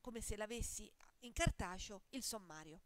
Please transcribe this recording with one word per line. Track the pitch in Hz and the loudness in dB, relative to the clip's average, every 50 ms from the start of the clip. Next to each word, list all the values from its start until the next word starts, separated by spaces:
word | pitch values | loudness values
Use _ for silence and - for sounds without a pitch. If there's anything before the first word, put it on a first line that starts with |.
come | _ - 226 233 | _ -6 -6 -4
se | 214 - 214 | -2 -2 0
l'avessi | 202 214 208 233 233 214 - - - 214 - - _ - - - - | 0 0 -2 0 0 0 0 -2 -4 -6 -8 -14 _ -20 -20 -20 -14
in | - 240 233 | -14 -6 4
cartaceo, | - 170 - - - 214 - 180 185 - - 214 190 - - | 8 8 8 8 6 0 -2 -2 -4 -4 -6 -6 -10 -12 -6
il | - 269 - | -6 -2 -2
sommario. | - - 220 190 170 156 156 156 156 151 190 - | 0 -2 -2 -6 -8 -12 -12 -10 -12 -12 -14 -16